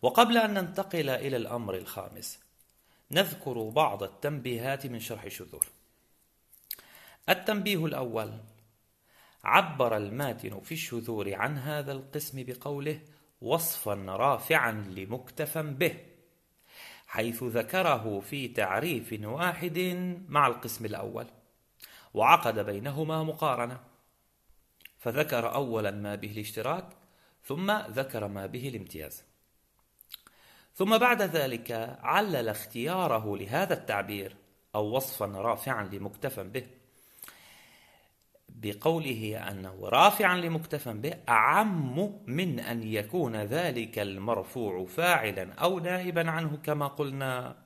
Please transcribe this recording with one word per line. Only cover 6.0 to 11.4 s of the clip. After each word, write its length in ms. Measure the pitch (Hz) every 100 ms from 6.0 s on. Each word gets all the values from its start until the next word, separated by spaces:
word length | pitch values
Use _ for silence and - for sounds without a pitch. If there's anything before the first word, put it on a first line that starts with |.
| _ _ _ _ _ - _ - - - - - -
التنبيه 560 | 190 - 214 202 196 160
الأول: 480 | 135 127 113 107 110 107 - _ _ _ _ _ _ - _
عبر 540 | - 147 175 143 123 110
الماتن 640 | 104 113 143 107 104 98
في 120 | 95
الشذور 600 | 165 - 120 113 113 98
عن 240 | 95